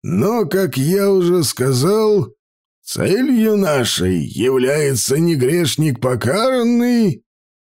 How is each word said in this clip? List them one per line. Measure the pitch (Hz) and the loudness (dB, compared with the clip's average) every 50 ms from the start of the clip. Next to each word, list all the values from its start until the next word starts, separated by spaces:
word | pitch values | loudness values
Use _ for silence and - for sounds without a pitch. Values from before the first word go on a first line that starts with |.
Но, | - - 85 98 135 196 233 240 208 | -6 -2 -2 0 0 0 0 0 -2
как | 143 - 190 190 156 123 | -2 0 -2 -2 -2 -2
я | 131 135 156 185 202 196 202 | -2 -2 0 0 0 2 2
уже | 196 190 175 170 180 180 151 | 2 2 2 2 2 0 0
сказал, | - - - - 139 131 123 135 180 208 220 220 214 208 202 139 - - _ _ _ _ _ _ _ _ _ | -2 -2 -2 -2 0 0 0 0 0 0 2 2 2 2 0 0 -4 -10 _ _ _ _ _ _ _ _ _
целью | _ - - - - 120 180 233 262 302 254 220 220 220 214 | _ -12 -6 -4 -2 0 0 0 2 2 2 2 2 2 2
нашей | 208 190 160 147 139 117 - - - 90 92 92 85 | 2 2 2 0 0 0 -2 -2 -2 0 0 0 -2
является | 71 57 - - 110 131 135 127 123 131 143 156 151 139 135 117 - - 135 151 | -4 -6 -4 -2 0 2 2 2 2 2 0 0 0 -2 -2 -2 -2 -2 0 0
не | 165 170 165 | 2 0 2
грешник | 139 123 127 160 175 170 135 - - 151 156 127 - | 0 0 0 0 0 0 -2 -2 0 -2 -2 -2 -2
покаранный, | - 127 127 107 - 110 - 202 226 262 262 247 233 233 240 233 240 247 247 233 226 190 131 - _ _ _ _ _ _ _ _ _ | -2 -2 -2 -2 -2 -2 0 0 0 0 0 0 0 0 2 2 2 2 2 2 2 0 0 -4 _ _ _ _ _ _ _ _ _